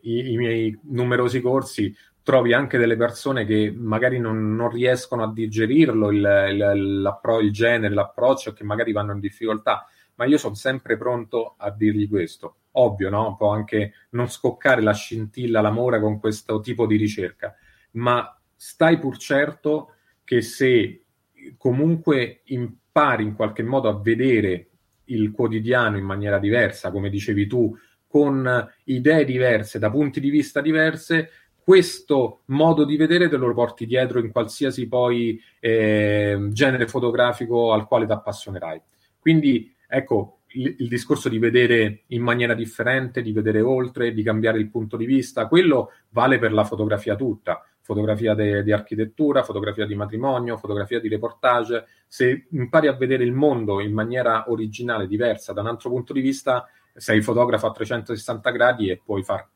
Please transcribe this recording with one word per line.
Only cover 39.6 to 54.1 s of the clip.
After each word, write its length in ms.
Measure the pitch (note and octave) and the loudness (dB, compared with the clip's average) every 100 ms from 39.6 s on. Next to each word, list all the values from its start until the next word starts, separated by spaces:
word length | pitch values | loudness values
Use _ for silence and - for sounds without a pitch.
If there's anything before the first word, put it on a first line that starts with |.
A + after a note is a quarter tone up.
| A2 _ _ | -2 _ _
ecco, 500 | C3 C3 A2 F#2+ _ _ | -4 0 -2 -2 _ _
il, 240 | B2+ B2+ - | -8 -6 -6
il 80 | A#2 | -4
discorso 420 | A#2+ - C#3+ - | -4 -2 -2 -2
di 100 | A2+ | 0
vedere 640 | A#2 A#2+ A#2+ A#2+ G#2+ G#2+ _ | 2 4 4 4 2 -2 _
in 140 | A#2+ | -4
maniera 320 | A#2+ A#2+ A#2+ | 0 0 0
differente, 680 | A2+ A2+ - A#2 C3 B2+ B2+ | -2 -4 -4 -2 -2 -4 -6
di 100 | A2+ | -4
vedere 300 | G#2+ G#2+ G#2+ | -2 0 2
oltre, 520 | A#2 C3 B2+ B2 A#2 | 2 0 -2 -4 -4
di 100 | A2+ | -2
cambiare 360 | G#2+ A2 A2 A2 | -2 0 0 0
il 100 | G#2+ | -2
punto 280 | A#2 G#2+ A2+ | -6 -6 -6
di 80 | A2+ | 0
vista, 420 | C3+ A#2+ - A2 | 0 0 -4 2
quello 440 | E3 F3+ C3 A2 - _ | 4 6 2 0 -10 _
vale 300 | A#2 B2+ C3 | 0 2 4
per 140 | A2+ | 2
la 100 | G#2+ | 2
fotografia 520 | G#2 G#2+ G#2 G2+ A2+ G2+ | 0 0 -2 -2 -2 -2
tutta, 500 | C3 G#2 - E2+ - _ | -2 -4 -6 -8 -10 _
fotografia 520 | - G#2 G#2+ G#2 A2+ | -6 -2 0 0 0
de-, 300 | G#2 G#2 G2+ | 0 0 0
di 80 | G2+ | 0
architettura, 720 | G#2 - G#2+ A2 - D3 C3+ | 0 -2 -4 -4 0 2 2
fotografia 420 | A#2+ G2+ G#2 G2+ G#2+ | 0 -4 -4 -4 -6
di 100 | G2+ | -4
matrimonio, 640 | G#2 G#2+ C3+ C3 A#2+ A2+ | -6 -4 -2 -2 -4 -6
fotografia 420 | - G#2 G2+ A#2 | -6 -6 -4 -4
di 100 | A2 | -4
reportage. 760 | G#2 A2+ - C3 A#2+ A2+ A#2 - _ _ | -4 -6 -2 0 0 0 -4 -8 _ _
Se 400 | - B2+ C#3 - | 0 0 0 -4
impari 360 | D3+ A#2+ D#3+ D3+ | -6 0 2 2
a 60 | |
vedere 300 | C3 B2+ C3 | 0 0 0
il 100 | A#2+ | 0
mondo 460 | B2+ D3 B2 G#2+ G2 | 2 2 2 0 -2
in 140 | G2+ | -2
maniera 560 | G#2+ A2 | -2 -2